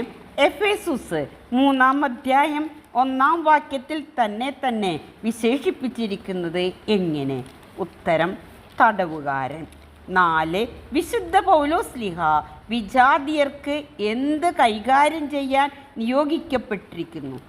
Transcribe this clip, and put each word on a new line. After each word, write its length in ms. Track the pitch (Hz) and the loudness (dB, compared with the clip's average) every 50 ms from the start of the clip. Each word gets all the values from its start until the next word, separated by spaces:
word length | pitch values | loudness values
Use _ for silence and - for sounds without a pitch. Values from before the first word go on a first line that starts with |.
| 240 - - - - - - - 277 359 | 0 -4 -8 -18 -20 -10 0 2 2 2
എഫേസോസ് 760 | - - 415 403 415 - - 349 285 233 - - 175 156 143 - - - - - 233 247 | 2 0 0 0 0 0 -2 -4 -4 -4 -4 -4 -4 -4 -4 -6 -10 -16 -10 -4 0 2
മൂന്നാം 400 | 269 277 269 262 254 262 269 285 294 277 | 4 4 4 4 4 4 4 2 0 -2
അധ്യായം 560 | 240 - - 262 262 269 294 320 294 294 311 311 - - - - - 240 | -4 -4 -2 2 4 4 4 2 0 -4 -6 -6 -10 -14 -20 -4 -2 0
ഒന്നാം 360 | 262 262 262 262 269 294 320 339 311 311 | 0 0 2 2 2 2 2 2 4 4
വാക്യത്തിൽ 500 | 302 285 285 - 277 269 262 - 302 311 277 - - - | 4 4 2 -2 -8 -8 -6 -6 -8 -8 -8 -6 -2 -2
തന്നെ 320 | 233 208 208 214 247 277 269 - - | -2 -2 -2 -4 -6 -6 -6 -4 -4
തന്നെ 280 | 254 233 220 208 190 165 143 - - - - - | -2 -2 0 -2 -2 -2 -4 -8 -12 -16 -6 -4
വിശേഷിപ്പിച്ചിരിക്കുന്നത് 1400 | 226 226 - - 226 247 277 - 381 - - 254 247 - - 233 202 196 190 - - 190 180 175 170 160 180 180 185 180 - - - 214 | -4 -2 0 2 2 2 2 0 -2 -2 -2 -6 -6 -4 -4 -4 -4 -4 -6 -6 -6 -6 -4 -4 -4 -2 -2 -2 -2 -4 -6 -2 0 0
എങ്ങനെ? 420 | 196 185 165 151 147 139 135 135 127 127 - - - - - - - 185 | 2 2 0 -2 -2 -2 -2 -4 -4 -6 -10 -16 -20 -20 -18 -10 -8 -8
ഉത്തരം, 460 | 170 - - - 180 165 156 160 180 190 - - - - - - - - - | -8 -10 -6 -2 0 0 2 2 0 -2 -6 -14 -18 -20 -20 -20 -10 0 4
തടവുകാരൻ. 840 | 269 226 214 190 185 165 156 156 139 143 139 135 135 127 139 160 151 - - - - - - - - - 180 | 4 4 4 2 -2 -4 -4 -6 -6 -4 -4 -4 -4 -6 -8 -10 -12 -16 -16 -20 -20 -20 -20 -20 -12 -2 2
നാല്, 440 | 185 180 170 160 160 160 160 165 190 233 254 - - - - 226 | 2 4 4 4 2 0 0 0 -2 -2 -4 -6 -12 -14 -4 -4
വിശുദ്ധ 400 | 302 339 - - 466 359 339 339 381 415 | -4 -2 -2 -4 -4 -2 2 2 2 4
പൗലോസ് 520 | 370 381 311 285 294 320 370 453 - - 262 | 6 4 4 4 2 0 0 -2 -4 -8 -8
ലീഹ 200 | 226 190 165 175 170 156 156 151 147 - - - - - | -8 -6 -4 -2 0 2 2 2 0 -4 -10 -18 -8 -6
വിജാതീയർക്ക് 1040 | 220 240 208 190 - 262 247 269 302 330 277 285 311 302 285 277 277 - - 285 285 302 285 - - - 202 208 | -6 -4 -4 0 4 4 6 6 4 2 0 -2 0 0 0 -2 -4 -6 -6 -6 -4 -4 -6 -10 -8 -6 -4 -2
എന്ത് 380 | 220 247 269 294 302 302 311 349 339 - | -2 -2 -2 -2 -2 0 0 0 2 4
കൈകാര്യം 640 | 269 233 214 214 208 240 262 277 294 302 311 330 302 269 294 | 2 2 2 0 0 2 4 4 4 4 2 0 -4 -4 -4
ചെയ്യാൻ 340 | 285 277 262 269 269 277 285 - - - - - - | -4 -2 0 2 2 2 0 -2 -10 -20 -16 -8 -6
നിയോഗിക്കപ്പെട്ടിരിക്കുന്നു? 1400 | 226 233 254 277 311 285 320 302 - - 269 240 208 - 208 180 - - - 170 160 - - 160 139 135 131 123 - | -2 0 2 2 2 2 0 -4 -2 -4 -4 -4 -4 -4 -8 -8 -8 -10 -10 -10 -10 -10 -10 -12 -10 -10 -12 -12 -14